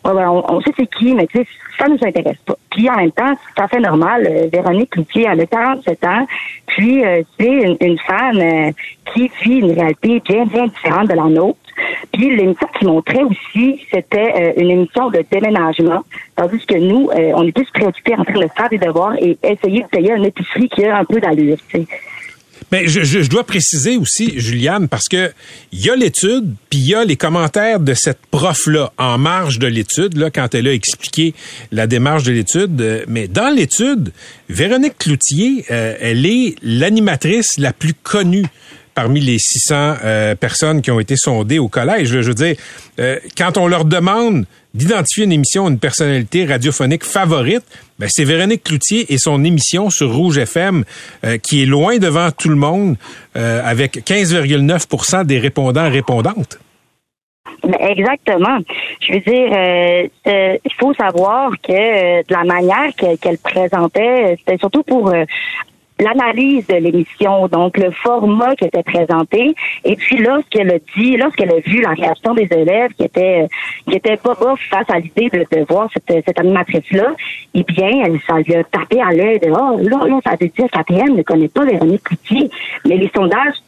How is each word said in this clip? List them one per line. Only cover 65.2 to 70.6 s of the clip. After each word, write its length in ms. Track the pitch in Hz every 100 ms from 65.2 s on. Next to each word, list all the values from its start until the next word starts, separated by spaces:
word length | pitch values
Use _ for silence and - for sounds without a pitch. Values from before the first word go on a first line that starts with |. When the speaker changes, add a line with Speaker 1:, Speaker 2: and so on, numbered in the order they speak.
| 156 - - - - _ _ -
Speaker 1:
l'analyse 640 | 208 254 240 226 269 277 196
de 80 |
l'émission, 720 | 180 170 175 165 - 196 196 185
donc 320 | 175 180 202
le 140 | 180
format 640 | 175 240 240 214 214 247 269
qui 80 |
était 180 | 170 -
présenté. 720 | - 180 165 165 160 208 262 320 - -
Et 100 | -
puis 240 | 208 - 254
là, 220 | 226 277
ce 60 | 294
qu'elle 220 | 220